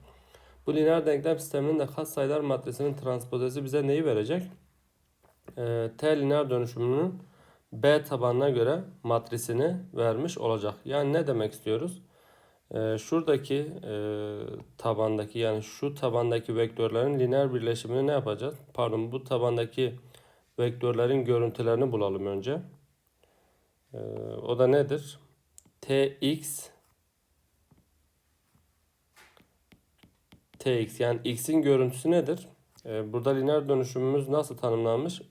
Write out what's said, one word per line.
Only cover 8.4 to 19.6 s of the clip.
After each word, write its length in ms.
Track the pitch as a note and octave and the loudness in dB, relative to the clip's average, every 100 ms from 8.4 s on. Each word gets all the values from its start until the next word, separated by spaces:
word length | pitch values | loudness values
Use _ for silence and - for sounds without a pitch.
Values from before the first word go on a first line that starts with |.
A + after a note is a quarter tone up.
| C#3+ | 2
göre 300 | B2 A#2 E3+ F#3 - | 4 2 0 -4 -6
matrisini 720 | A#2 A#2 - A#2+ - A#2 D#3 F3+ - | 0 0 0 -6 -2 0 0 -2 -6
vermiş 440 | - A#2 A2+ E3+ - | -2 0 0 -4 -2
olacak. 380 | A#2 A2 G#2 - B2+ | -2 0 -2 -6 -4
Yani 280 | C#3 C#3+ | 0 2
ne 140 | D#3+ D3 | 2 2
demek 260 | A#2 G#2+ | 0 -2
istiyoruz? 480 | - G#2+ A2 E3+ - - _ _ _ _ _ - A2 | -4 -2 -2 -2 -8 -16 _ _ _ _ _ -8 -4
Ee, 220 | A2 A2 | -2 -2
şuradaki, 720 | - E3 D#3+ C#3 - C#3 D3+ F#3 | -2 0 2 0 0 -4 -4 -10
e, 100 | F3+ G#2 G#2+ G#2 G#2 G#2 A2 - - - | -8 -6 -4 -6 -6 -8 -10 -12 -16 -6
tabandaki, 640 | A2+ G#2+ A2 A2 G#2 A#2 | -2 0 0 0 -2 -2
yani 240 | A2+ G#2+ | 0 0
şu 320 | G#2+ - C#3+ C#3+ | -4 -6 -6 -2
tabandaki 600 | C3 A#2 A#2+ A#2 A2+ A2+ | 0 0 2 0 0 0
vektörlerin 640 | A#2 A#2 A2+ A2+ C3+ C#3+ | 0 0 0 2 0 2
lineer 340 | B2 C3+ C#3 | 2 2 2
birleşimini 540 | B2 A#2 A#2 A2+ B2+ C#3 | 0 0 -2 -2 0 0
ne 40 | |
yapacağız? 440 | C#3+ A2 G#2 C3+ D3 - | 0 0 -4 -6 -8 -8
Pardon, 380 | - A#2+ A2 A2+ | -4 -2 -2 -4
bu 120 | B2+ | -6
tabandaki 720 | - B2 A#2+ A#2 | -2 0 2 0